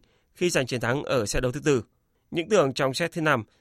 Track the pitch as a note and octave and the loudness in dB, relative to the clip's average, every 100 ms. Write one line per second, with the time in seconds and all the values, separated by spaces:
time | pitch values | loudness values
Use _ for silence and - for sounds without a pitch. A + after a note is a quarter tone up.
0 | _ _ _ - F3+ E3+ B2+ B2+ A2+ C3+ | _ _ _ -4 -2 0 -2 -4 -2 -2
1 | - B2+ G#2 C#3+ B2+ D3 C#3+ C3+ - _ | -2 -2 0 0 -2 -2 2 0 0 _
2 | _ _ - E3 E3 G#3 C#3 B2+ C3+ C3 | _ _ -8 -6 2 4 4 2 -2 -2
3 | E3+ E3+ D#3 C3 G#2+ _ | -4 -2 0 0 -2 _